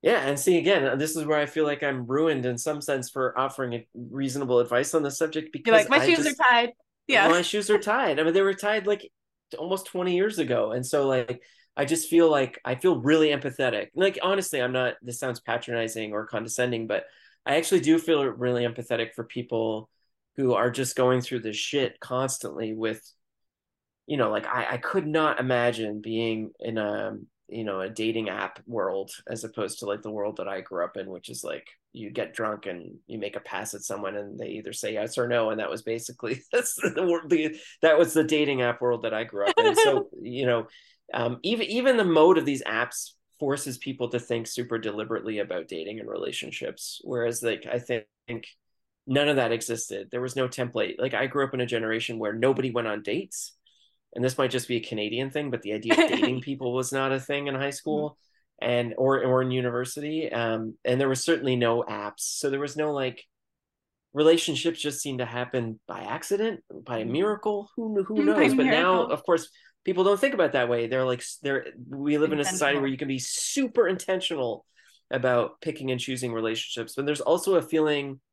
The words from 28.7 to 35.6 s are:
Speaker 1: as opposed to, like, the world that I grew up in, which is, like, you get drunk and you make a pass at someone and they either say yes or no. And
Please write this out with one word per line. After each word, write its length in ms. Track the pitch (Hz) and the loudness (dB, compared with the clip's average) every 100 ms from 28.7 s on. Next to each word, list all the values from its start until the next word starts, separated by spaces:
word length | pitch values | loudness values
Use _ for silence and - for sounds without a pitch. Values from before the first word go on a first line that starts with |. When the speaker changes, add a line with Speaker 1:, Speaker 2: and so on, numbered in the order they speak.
| 117 92 95 98 - - | -4 -2 -4 -6 -12 -12
Speaker 1:
as 160 | 113 | -10
opposed 340 | 113 - 101 - | -8 -6 -6 -6
to, 60 | 107 | -6
like, 160 | 101 | -6
the 80 | 110 | -6
world 260 | 107 101 104 | -6 -6 -6
that 100 | 98 | -8
I 120 | 95 | -8
grew 240 | 92 90 | -8 -4
up 120 | 87 101 | -4 -4
in, 120 | 95 | -10
which 200 | 90 - | -12 -12
is, 160 | - | -12
like, 220 | - 73 - - _ | -8 -10 -12 -20 _
you 160 | - 104 | -14 -10
get 240 | 123 104 | -8 -8
drunk 320 | - 110 104 101 | -4 -6 -4 -8
and 300 | 87 87 - _ | -10 -12 -18 _
you 120 | 110 | -8
make 180 | 104 - | -8 -8
a 40 | |
pass 340 | - 95 107 | -8 -8 -6
at 80 | 101 | -10
someone 340 | - 98 98 104 | -8 -6 -6 -8
and 220 | 104 104 | -10 -10
they 100 | - | -10
either 240 | - 107 | -10 -10
say 220 | 98 107 | -8 -6
yes 240 | 107 110 127 | -4 -4 -2
or 100 | 120 | 0
no. 220 | 120 110 | 2 0
And 100 | 110 | 0